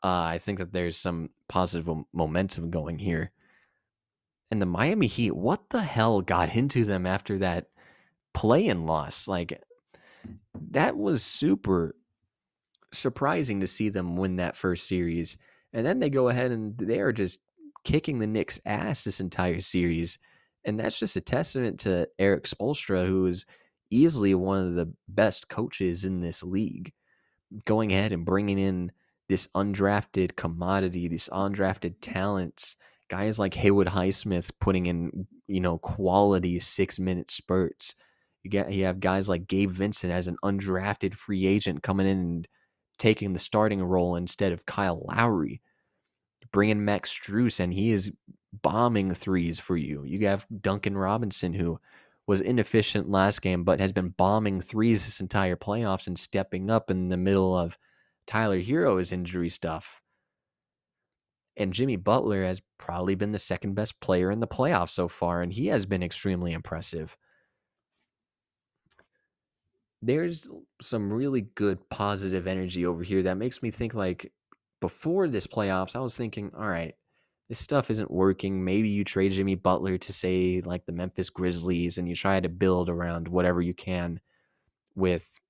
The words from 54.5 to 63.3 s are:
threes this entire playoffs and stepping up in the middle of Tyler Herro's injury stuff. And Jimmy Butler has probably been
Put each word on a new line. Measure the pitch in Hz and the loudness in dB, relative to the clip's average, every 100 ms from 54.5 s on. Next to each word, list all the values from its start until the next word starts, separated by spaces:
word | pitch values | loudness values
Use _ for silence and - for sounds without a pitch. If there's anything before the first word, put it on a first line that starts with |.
| 95 | -2
threes | 87 110 113 110 | -4 2 4 4
this | 87 - | 2 -4
entire | 95 104 95 | -2 0 0
playoffs | 90 - 107 113 95 - | 0 -2 -2 0 -2 -2
and | 90 | -4
stepping | - 98 95 92 95 | -2 -2 -2 -4 0
up | 113 - | 0 2
in | 92 90 | -2 0
the | 90 | 0
middle | 92 98 92 92 | 4 4 4 2
of | 85 - _ _ _ _ - | 0 -4 _ _ _ _ -6
Tyler | 107 110 95 | -2 0 0
Herro's | 95 147 170 95 90 | 0 0 2 2 0
injury | 92 87 90 85 | -4 -4 -4 -4
stuff. | - 85 80 - - _ _ _ _ _ _ _ _ _ _ _ _ _ _ _ - | -4 -4 -6 -10 -20 _ _ _ _ _ _ _ _ _ _ _ _ _ _ _ -6
And | 101 | -4
Jimmy | 92 135 107 | 0 0 0
Butler | 95 120 113 101 | 2 2 2 0
has | 92 92 _ _ | 0 -2 _ _
probably | - 87 92 95 | -8 -4 0 0
been | 104 | -2